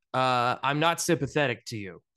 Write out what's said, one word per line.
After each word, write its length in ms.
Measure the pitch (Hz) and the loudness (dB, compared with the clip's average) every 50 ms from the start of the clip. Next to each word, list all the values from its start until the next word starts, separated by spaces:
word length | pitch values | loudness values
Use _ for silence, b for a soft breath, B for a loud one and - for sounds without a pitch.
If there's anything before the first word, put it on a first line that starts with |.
| _ _ - | _ _ -2
uh, 440 | 127 127 127 127 123 120 123 123 - | 0 2 2 2 2 2 2 0 0
I'm 200 | - 135 143 151 | 0 0 0 2
not 180 | 156 170 170 - | 2 2 0 0
sympathetic 640 | - - 170 127 143 123 - 151 143 127 117 - - - | 0 0 0 0 0 -2 -2 0 0 0 -2 -4 -8 -10
to 100 | 120 107 | -10 -10
you. 240 | 101 92 85 - - _ _ | -10 -12 -14 -16 -20 _ _